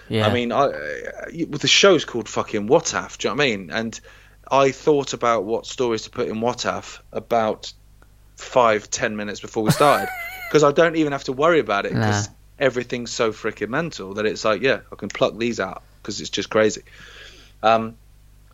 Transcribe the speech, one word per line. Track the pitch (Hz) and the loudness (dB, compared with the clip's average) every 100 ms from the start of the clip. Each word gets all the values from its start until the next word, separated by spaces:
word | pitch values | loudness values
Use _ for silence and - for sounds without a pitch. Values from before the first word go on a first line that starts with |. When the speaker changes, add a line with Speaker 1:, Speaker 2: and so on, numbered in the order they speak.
| - | -4
Speaker 1:
Yeah. | 110 107 | 0 2
Speaker 2:
I | |
mean, | 120 120 | 0 0
I, | 117 139 | 0 0
I, | 76 76 67 - - - 170 156 | 0 -8 -8 -10 -10 -10 -6 -6
the | 143 135 | -2 2
show's | - 202 160 | 6 6 6
called | - 117 107 | 2 -6 -4
fucking | 120 - 107 104 | -4 -4 -2 2
What | 160 - | 2 2
Af, | 92 95 - | -4 -6 -6
do | 117 | -4
you | |
know | 123 | 0
what | |
I | 139 | 0
mean? | 101 82 | 0 -4
And | 101 113 - - - - _ - | -6 -6 -10 -20 -20 -20 _ 0
I | 135 139 | 4 4
thought | - 160 143 131 | 2 2 2 0
about | 120 123 113 101 | -2 2 2 0
what | 110 - | -4 -4
stories | - 120 110 | -2 0 -2
to | - | -4
put | - 85 | -6 -4
in | 110 | -2
What | 120 123 98 | -2 -2 -4
Af | 92 - - - | -4 -8 -18 -10
about | 110 - 117 110 - - - _ - - _ _ - | -10 -2 0 0 -2 -10 -18 _ -20 -20 _ _ -18
five, | - 131 117 107 - | 0 4 4 2 -2
ten | - 117 104 | -6 -4 -6
minutes | 104 95 | -8 -10
before | 110 113 | -8 -2
we | 107 | 0
started, | - 147 117 - - - | 4 4 4 0 -8 -12
Speaker 1:
<laughs> | - - | -12 0
Speaker 2:
'cause | 151 | 4
I | 147 | 6
don't | 156 165 160 | 6 4 4
even | 147 | 0
have | 139 | -2
to | - | -6
worry | 131 160 160 | 0 4 4
about | 104 101 101 | 2 0 0
it, | |
'cause | 120 107 104 107 | 0 0 0 -2
Speaker 1:
Nah. | - - - | -10 -16 0
Speaker 2:
everything's | 135 120 120 123 117 | 0 0 -4 -6 -6
so | - 110 | -2 -2
frickin' | 104 110 - 104 | -2 -6 -6 -4
mental | 139 170 - 95 101 | -4 -6 -8 -10 -4
that | 107 | -2
it's | 85 110 | 0 -2
like, | 98 | 0
yeah, | 131 101 - | 0 0 -4
I | - | -12
can | 104 | -8
pluck | - 127 107 | -2 -2 0
these | 120 107 | -4 -2
out | 92 - - _ | -6 -8 -18 _
'cause | - 98 | -10 -10
it's | 78 | -6
just | - - | -6 -2
crazy. | 110 107 - - - - - - - - - | 2 2 0 -14 -20 -20 -20 -20 -20 -20 0
Um, | 107 113 113 113 - - - - - | 4 4 2 -12 -20 -20 -20 -20 -14